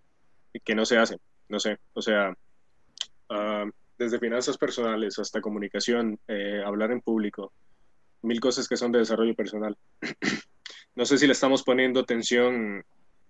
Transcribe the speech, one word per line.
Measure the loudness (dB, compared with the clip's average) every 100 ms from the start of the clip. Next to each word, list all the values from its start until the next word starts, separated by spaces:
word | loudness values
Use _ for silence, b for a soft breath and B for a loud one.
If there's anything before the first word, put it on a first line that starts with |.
| _ _ _ -20 -18
y | -14
que | -2 0
no | 4
se | 4
hacen, | 4 0 -14 _ _
no | -4
sé, | -2 -4 -8
o | -6
sea, | 0 2 0 -4 -16 -20 _ _ _ -14 -14 -14 _
ah, | -4 -2 -4 -6 -10 _ _
desde | -2 -2
finanzas | -2 -2 -2 -2
personales | -4 -2 -2 0 -2 -4
hasta | -6 -6
comunicación, | -6 -6 -6 -4 0 0 0 -4 -6
eh, | -6 -4 -4 -4
hablar | -2 -2
en | -2
público, | 0 0 0 -6 -12 _ _ -20 _ _ _ _
mil | -2 0
cosas | 0 0 -2
que | -2
son | 2
de | 2
desarrollo | 4 2 2 0
personal. | -4 -4 -6 -6 _ _
<clears throat> | -10 -4 -4 -4 -10 _ -20 B B
No | -4 2
sé | 6
si | 6
le |
estamos | 6 4 2
poniendo | 4 2 4 2
atención | 0 -2 2 4 4 2 -4 -6 -12 _ -20 _ -20